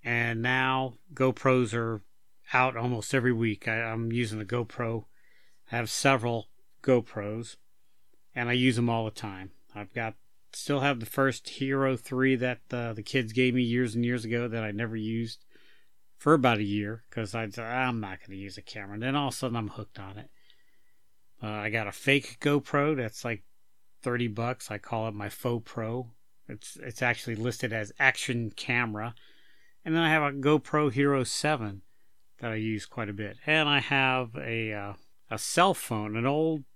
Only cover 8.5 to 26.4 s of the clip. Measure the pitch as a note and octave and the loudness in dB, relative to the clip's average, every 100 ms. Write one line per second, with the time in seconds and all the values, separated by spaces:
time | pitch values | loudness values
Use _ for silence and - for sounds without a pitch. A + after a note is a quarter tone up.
8.5 | B2 B2+ A#2 A#2+ A#2 A2 - G#2+ F#2+ F#2+ | 4 6 6 2 2 -2 -6 -10 -10 -12
9.5 | - - G#2+ G2+ - A2+ G#2+ - - - | -16 -16 -14 -10 -6 -6 -6 -20 -20 -16
10.5 | - - C#3+ C3+ C3 A2+ - C3+ B2 - | -12 -2 2 2 0 -4 0 2 0 -8
11.5 | - C3+ C3+ C3+ B2+ - B2+ C3 C3 B2+ | -6 -2 2 2 0 -2 2 4 4 2
12.5 | - - B2 A#2 A2 G#2+ C3+ A2+ A2 B2+ | -4 -6 -4 -4 -6 -2 0 0 2 4
13.5 | B2 B2 A#2+ B2 A2+ A#2+ B2 A2+ A#2 A#2+ | 4 2 2 0 0 0 0 -2 -2 -2
14.5 | A2+ A2 G#2 A#2 A2+ G#2+ A2+ A2+ - - | -2 -4 -2 -4 -2 -2 -2 -4 -8 -18
15.5 | - - - - - - - - D#3 B2 | -20 -20 -20 -20 -20 -20 -4 4 6 6
16.5 | A2+ G#2 G#2 G#2 A2 - - G#2+ A2+ A2+ | 4 2 0 -2 -8 -10 -6 -4 -4 -6
17.5 | G2+ A2+ B2 B2+ A#2 G2+ F#2 - G2 G2 | -8 -6 -2 0 0 -4 -10 -12 -12 -12
18.5 | F#2 - A2 G2 G#2 B2 C#3+ C#3+ - C3 | -14 -14 -14 -10 -6 -2 0 -2 -2 -4
19.5 | A#2 G#2+ - G#2+ - G2 G2+ B2+ - - | -2 -4 -8 -12 -12 -14 -14 -16 -20 -20
20.5 | - - - - - - - - - G#2+ | -20 -20 -20 -20 -20 -20 -20 -20 -12 -8
21.5 | G#2+ G#2 A2 G#2 - - C#3 - - D3 | -4 -2 -2 -4 -4 4 4 4 -4 2
22.5 | D3 C#3 C#3+ C#3+ D3+ A2+ - B2 A2+ - | 2 2 2 2 0 -2 -6 -6 -6 -8
23.5 | - - - - - - A#2+ A#2+ G#2 A#2 | -20 -20 -20 -20 -8 -2 0 0 0 -4
24.5 | B2+ - G#2 - A#2 A2 G#2 G#2 - B2+ | -4 -8 -10 -4 -4 -2 -4 -10 -4 -2
25.5 | A#2+ A#2 - A2 B2 A#2+ - - - | -2 -4 -8 -6 -6 -8 -14 -20 -20